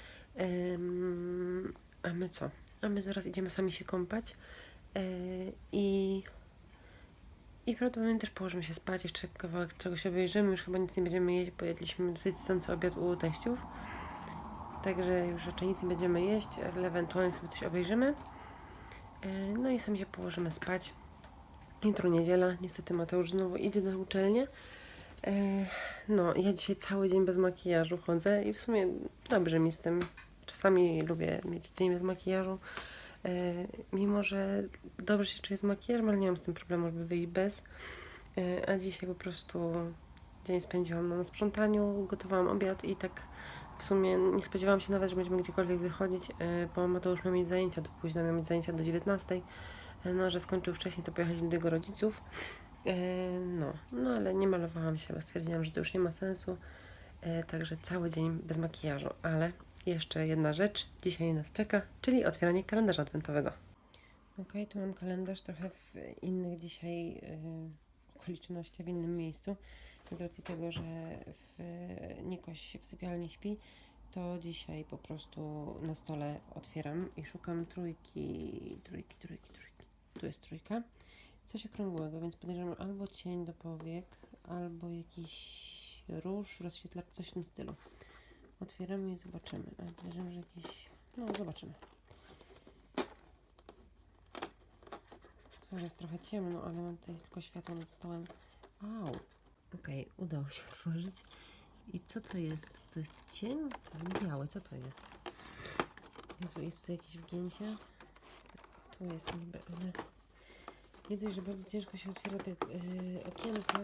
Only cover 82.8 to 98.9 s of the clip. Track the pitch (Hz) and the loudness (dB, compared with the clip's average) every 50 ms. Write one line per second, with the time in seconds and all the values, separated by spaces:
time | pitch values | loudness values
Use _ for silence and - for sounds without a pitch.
82.8 | - 190 196 196 202 190 - - - 180 180 175 175 165 170 - - 165 165 160 | -6 -6 -6 -6 -8 -8 -10 -10 -8 -6 -4 -4 -4 -6 -8 -10 -10 -10 -8 -8
83.8 | 160 160 165 175 180 - - - - - - - - - 175 175 175 175 170 170 | -8 -8 -8 -8 -8 -10 -16 -20 -20 -20 -20 -18 -12 -8 -6 -6 -6 -6 -8 -8
84.8 | 170 170 170 170 170 - - 175 165 160 - - - - - - - - - - | -8 -8 -8 -8 -10 -12 -12 -12 -12 -12 -12 -14 -16 -16 -16 -16 -16 -16 -16 -18
85.8 | - - - - - - 170 160 - 180 190 202 208 - - - 175 175 165 - | -18 -20 -20 -18 -12 -10 -8 -6 -4 -4 -4 -4 -6 -8 -10 -10 -10 -10 -10 -10
86.8 | - 170 - 175 175 - - - 180 - - 180 170 - - - - - 143 - | -14 -12 -10 -12 -12 -10 -10 -12 -12 -8 -6 -8 -8 -8 -10 -12 -10 -10 -10 -12
87.8 | - - - - - - - - - - - - - - - - 190 185 - - | -14 -20 -20 -20 -20 -20 -20 -20 -20 -20 -20 -20 -20 -20 -16 -14 -14 -12 -10 -8
88.8 | 185 180 196 196 190 190 185 175 - 185 175 165 - - - - 175 170 - - | -6 -6 -4 -4 -4 -4 -6 -8 -10 -12 -14 -14 -12 -10 -10 -10 -10 -10 -12 -12
89.8 | 175 175 170 - 175 175 170 175 180 175 175 175 170 - - 170 165 - - - | -12 -14 -12 -12 -12 -10 -8 -8 -8 -8 -8 -10 -12 -14 -14 -14 -14 -14 -14 -16
90.8 | - - - - - _ - 247 240 220 208 202 208 170 156 - - - 151 - | -20 -20 -20 -20 -20 _ -12 -8 -4 -4 -4 -4 -4 -6 -8 -10 -12 -14 -16 -16
91.8 | - - - - _ - - - - - - - - - - - - - - - | -20 -20 -20 -20 _ -20 -20 -20 -20 -20 -20 -20 -20 -20 -20 -20 -20 -20 -20 -20
92.8 | - - - - - - - - - - - - _ _ _ - - - - - | -20 -10 -6 -6 -6 -6 -8 -20 -20 -20 -20 -20 _ _ _ -20 -20 -20 -20 -20
93.8 | - - - - - - - - - - - - - - - _ - - - - | -20 -20 -20 -20 -20 -20 -20 -20 -20 -16 -12 -10 -10 -10 -12 _ -20 -20 -20 -20
94.8 | - - - - - - - - - - - - - - - - - - 190 185 | -20 -16 -16 -16 -16 -18 -20 -20 -20 -20 -20 -20 -20 -20 -20 -20 -16 -10 -8 -6
95.8 | 170 170 - - 175 160 160 180 - - - 208 190 175 175 170 - 175 165 170 | -6 -6 -8 -10 -10 -8 -8 -8 -8 -6 -4 -4 -2 -2 -4 -4 -6 -6 -6 -6
96.8 | 175 175 175 170 - - 170 165 - - - 180 165 - - 175 170 - 175 165 | -6 -6 -8 -10 -10 -12 -14 -14 -14 -14 -14 -12 -12 -12 -12 -12 -10 -10 -8 -10
97.8 | 165 165 - - - 175 175 170 170 175 - - - - - - - - _ - | -10 -12 -14 -12 -10 -8 -8 -8 -8 -10 -14 -20 -20 -20 -20 -20 -20 -20 _ -14
98.8 | 202 208 | -10 -10